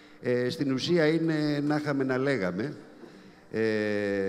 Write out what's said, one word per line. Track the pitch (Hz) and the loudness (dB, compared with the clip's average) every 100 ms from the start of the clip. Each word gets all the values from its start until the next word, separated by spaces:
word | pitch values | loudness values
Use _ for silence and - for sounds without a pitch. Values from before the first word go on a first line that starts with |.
| - - | -20 -6
Ε, | 127 123 123 | -2 0 0
στην | 117 139 | -2 -2
ουσία | 131 147 175 151 | 0 2 4 4
είναι | 160 160 156 151 147 147 | 4 0 0 0 0 0
να | 151 | 0
είχαμε | 147 139 | 0 0
να | 131 127 | 0 0
λέγαμε, | 139 131 92 90 135 139 - - - - - - - | 0 0 0 -2 -6 -8 -16 -20 -20 -20 -20 -20 -8
ε, | 110 110 107 107 104 101 101 | -2 0 2 0 0 0 0